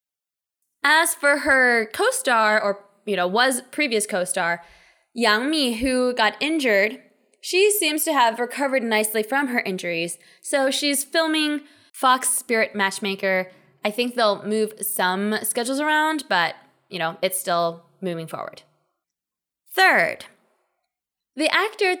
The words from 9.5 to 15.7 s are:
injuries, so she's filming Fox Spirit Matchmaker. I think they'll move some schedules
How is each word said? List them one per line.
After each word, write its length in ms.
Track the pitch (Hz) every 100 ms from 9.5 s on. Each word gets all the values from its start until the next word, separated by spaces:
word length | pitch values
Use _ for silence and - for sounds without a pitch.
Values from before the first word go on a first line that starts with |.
| 247
injuries, 580 | - 185 175 170 170 - _ _
so 300 | - 285 269
she's 340 | 269 285 277
filming 580 | - 330 320 311 302 294 - _ _
Fox 360 | - 254 254 254
Spirit 460 | - - 226 214
Matchmaker. 760 | 208 196 - 196 196 196 185 185 - _ _
I 60 | 214
think 240 | 214 240
they'll 300 | 240 214 196
move 300 | 202 220 214 -
some 560 | - - 185 185 208 214
schedules 380 | 226 247 240